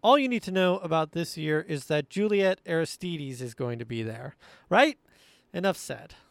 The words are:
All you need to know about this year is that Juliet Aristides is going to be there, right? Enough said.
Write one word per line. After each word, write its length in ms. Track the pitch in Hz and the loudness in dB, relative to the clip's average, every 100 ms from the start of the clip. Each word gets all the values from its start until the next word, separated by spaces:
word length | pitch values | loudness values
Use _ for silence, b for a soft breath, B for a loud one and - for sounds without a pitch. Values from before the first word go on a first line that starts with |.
All 160 | 220 285 | 6 4
you 100 | 262 | 4
need 140 | 240 | -2
to 80 | - | 0
know 260 | 185 185 185 | 2 2 2
about 360 | 180 160 156 | 0 0 0
this 220 | 139 135 - | -4 -6 -6
year 260 | 156 151 | -2 -2
is 240 | 160 151 - | -2 -8 -2
that 260 | 151 147 | -2 -2
Juliet 480 | - 208 202 190 190 - | -2 0 4 2 2 -2
Aristides 720 | 165 160 - 180 170 139 123 | -2 -2 -6 -8 -6 -8 -8
is 140 | 123 113 | -10 -6
going 240 | 123 117 | -6 -6
to 60 | 117 | -6
be 180 | 117 | -6
there, 320 | 110 113 131 - B B B | -6 -8 -12 -16 B B B
right? 300 | 208 285 269 _ b b b b | 4 4 2 _ b b b b
Enough 260 | 175 190 185 | -4 -2 -2
said. 360 | - 107 85 - _ | -8 -12 -12 -20 _